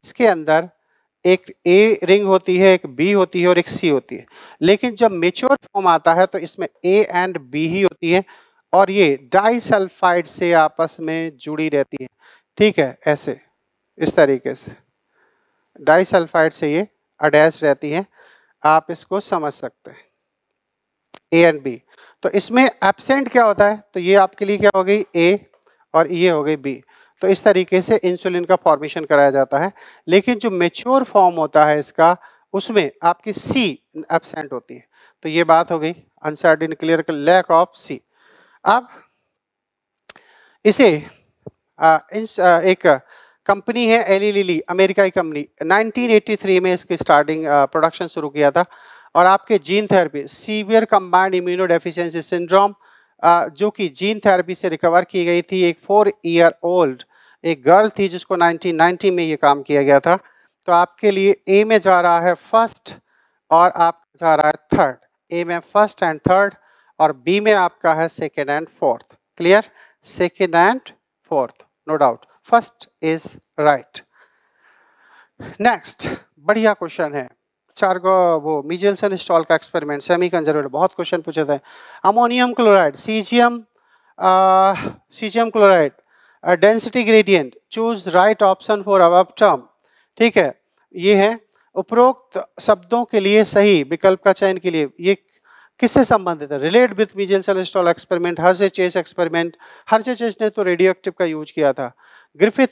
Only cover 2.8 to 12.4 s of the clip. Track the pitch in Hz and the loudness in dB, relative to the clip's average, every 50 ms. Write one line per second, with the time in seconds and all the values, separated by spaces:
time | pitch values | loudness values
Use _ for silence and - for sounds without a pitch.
2.8 | - 143 127 131 160 196 202 196 185 180 - 180 175 180 180 175 180 - - - | 0 -8 -6 -4 -2 0 2 0 0 0 -2 -2 0 2 2 2 0 -4 -6 -4
3.8 | - 160 143 127 - - 123 107 - _ _ - - - - - 156 180 208 208 | -2 0 -2 -2 -4 -6 -16 -18 -18 _ _ -20 -20 -20 -10 -4 0 0 0 0
4.8 | - 247 214 190 226 220 190 170 170 180 - - 254 262 277 - _ _ - 202 | 0 -6 -2 0 0 0 0 0 -4 -4 -4 -2 -2 -2 -2 -2 _ _ -8 -4
5.8 | 190 180 165 160 - 170 165 175 190 190 - 175 165 - - - 180 - _ _ | 0 2 2 2 2 0 2 2 0 0 -2 -8 -10 -12 -12 -12 -14 -14 _ _
6.8 | - 180 190 214 214 - 180 175 180 185 175 160 135 123 135 151 160 160 175 196 | -2 0 2 2 0 0 -2 -4 -4 -4 -6 -10 -12 -10 -8 -6 -4 -4 -2 -2
7.8 | 196 175 - - 180 165 175 190 190 _ - _ _ _ _ _ _ - - 185 | -2 -2 -2 -4 -4 -2 0 0 -2 _ -14 _ _ _ _ _ _ -2 0 0
8.8 | 196 190 196 208 185 147 139 131 139 120 - 190 202 226 240 240 - - 226 202 | 0 0 0 0 0 0 0 -2 -6 -4 -2 0 0 0 -2 -2 -2 -2 -2 -2
9.8 | 190 180 _ - 190 180 175 175 165 151 - - 180 170 170 160 156 156 _ - | -2 -4 _ -2 -2 0 0 0 -4 -6 -8 -6 -2 0 2 2 2 2 _ -4
10.8 | 165 156 - - 165 160 160 165 165 165 147 123 - 151 151 151 156 156 147 139 | -6 -6 -6 -10 -10 -8 -8 -8 -8 -10 -12 -14 -14 -12 -8 -6 -6 -4 -2 -4
11.8 | 135 - - 131 131 123 _ _ _ _ _ _ | -4 -4 -8 -16 -16 -18 _ _ _ _ _ _